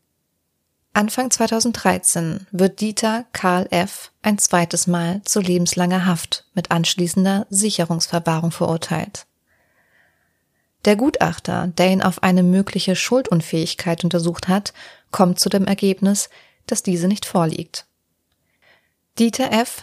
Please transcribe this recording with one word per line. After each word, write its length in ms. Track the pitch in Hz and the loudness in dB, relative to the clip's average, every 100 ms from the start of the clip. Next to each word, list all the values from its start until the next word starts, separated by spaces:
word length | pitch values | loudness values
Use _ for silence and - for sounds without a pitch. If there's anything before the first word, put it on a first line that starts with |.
| _ _ _ _ _ _ _ _ _ | _ _ _ _ _ _ _ _ _
Anfang 380 | 202 214 - 254 | -2 -2 -2 -4
zweitausenddreizehn 1160 | - 226 226 233 226 190 185 - 175 165 156 190 | -2 -2 0 -2 0 0 0 0 -2 -2 -6 -8
wird 300 | 180 190 190 | 0 0 0
Dieter 440 | 208 208 220 226 247 | -4 -2 -2 -2 -6
Karl 340 | - 185 180 185 | -4 0 0 0
F. 420 | 175 190 - - _ | 0 -2 -6 -18 _
ein 160 | 214 208 | -2 0
zweites 500 | - 175 170 175 - | 2 2 0 -2 0
Mal 360 | 175 170 190 | 0 0 -4
zu 160 | - 214 | -2 -2
lebenslanger 640 | 180 180 175 - 175 185 | 2 2 0 0 2 2
Haft 400 | 180 170 - - - | 2 0 -2 -8 -6
mit 160 | - 165 | -6 -2
anschließender 760 | 170 165 - 175 190 190 196 - | 0 0 0 0 2 2 0 -2
Sicherungsverwahrung 1000 | 196 214 202 165 170 - 170 165 160 165 | -2 0 0 -2 -2 -2 -2 0 0 -2
verurteilt. 760 | - 170 165 - 160 208 - - _ _ _ _ _ _ _ _ _ _ _ _ _ _ _ | -2 -2 -2 -2 -6 -6 -12 -20 _ _ _ _ _ _ _ _ _ _ _ _ _ _ _
Der 120 | - 208 | 2 4
Gutachter, 720 | 269 - 165 170 - 175 175 | 2 2 0 -2 -4 -4 -2
der 220 | 170 180 | 2 2
ihn 120 | 190 | 4
auf 200 | 185 175 | 2 0
eine 200 | 185 185 | 2 4
mögliche 520 | 180 185 196 190 - | 4 4 2 -2 -2
Schuldunfähigkeit 1080 | 180 - 247 262 170 - 165 160 - - 165 | -2 0 0 2 0 0 -2 -2 -4 -4 -2
untersucht 440 | 175 175 170 170 - | 0 0 -2 -4 -2
hat, 240 | 185 - - - - _ | -2 -2 -12 -20 -20 _
kommt 300 | - 180 180 | 0 2 2
zu 80 | - | 0
dem 180 | 196 190 | 2 0
Ergebnis, 640 | 196 196 190 196 202 - - _ _ - | 0 0 2 2 0 -2 -10 _ _ -6
dass 160 | 220 | -4
diese 260 | - 175 175 | -2 0 0
nicht 180 | 208 - | 0 -2
vorliegt. 600 | 190 165 - 165 - - _ _ _ _ _ _ _ _ _ _ _ _ - | 0 0 -2 -10 -14 -16 _ _ _ _ _ _ _ _ _ _ _ _ 0
Dieter 320 | 226 220 262 | 0 2 0
F. 320 | 214 247 - | 0 0 -6